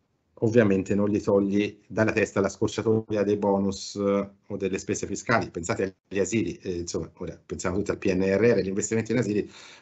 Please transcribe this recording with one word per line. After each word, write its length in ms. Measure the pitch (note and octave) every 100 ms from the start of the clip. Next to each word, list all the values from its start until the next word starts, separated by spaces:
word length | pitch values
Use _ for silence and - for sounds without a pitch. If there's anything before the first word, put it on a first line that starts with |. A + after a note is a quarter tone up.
| _ _ _ -
ovviamente 560 | A#2 A#2 G#2+ F#2+ F#2 G2+
non 140 | G2+
gli 120 | G#2
togli 580 | F#2+ G2+ G2 G2+ G#2 - -
dalla 280 | G2 A2
testa 280 | G#2+ G2+ -
la 80 | G2
scorciatoia 720 | - G#2+ - A2 A2 A2 G#2
dei 140 | G2+ G#2
bonus, 580 | G2+ G2 G2 F#2+ - G2+
eh, 340 | G2+ G2+ G2 - -
o 100 | G2+
delle 220 | F#2+ F#2+
spese 260 | - G2 -
fiscali. 460 | G2 - A#2 -
Pensate 460 | - E2 G#2+ G2 - -
agli 100 | G2
asili, 380 | F#2+ A#2 E2+ -
eh, 220 | G2 F2
insomma, 320 | E2+ F#2+ D#2+ -
ora 220 | E2+ - -
pensiamo 320 | F2 F#2+ F#2
tutti 140 | F2+
al 80 | E2+
P 120 | -
N 100 | F#2
R 340 | F#2+ G2 A2+ G#2+
R, 40 |
gli 80 | F#2
investimenti 440 | F#2+ F#2 A2+ A2
in 80 | A#2
asili, 280 | G#2+ G#2 - - - -